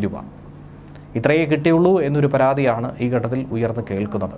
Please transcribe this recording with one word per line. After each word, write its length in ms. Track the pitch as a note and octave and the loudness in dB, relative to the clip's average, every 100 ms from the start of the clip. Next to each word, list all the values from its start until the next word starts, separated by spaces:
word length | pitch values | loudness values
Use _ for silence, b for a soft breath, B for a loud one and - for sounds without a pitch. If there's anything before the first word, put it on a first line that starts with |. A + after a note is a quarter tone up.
| G2+ | 0
രൂപ. 100 | - - - - - - - B B B B2 | -4 -12 -16 -18 -18 -18 -20 B B B 0
ഇത്രയേ 240 | C3+ D#3 D3+ | 2 4 2
കിട്ടിയുള്ളൂ 400 | D3+ E3 E3 F3+ F#3+ C#3+ | 2 4 4 4 4 2
എന്നൊരു 220 | D3 C#3+ | 2 2
പരാതിയാണ് 560 | C#3 C3 C#3 C3 A2+ B2 - | 4 2 2 2 0 -2 -4
ഈ 40 | A#2+ B2 | -2 0
ഘട്ടത്തിൽ 240 | A#2 C3 C3 A2+ | -2 -4 -4 -2
ഉയർന്നു 280 | A2+ A2+ - | -2 -2 -4
കേൾക്കുന്നത്. 460 | G2 G#2 G#2 F#2+ | -4 -2 -4 -6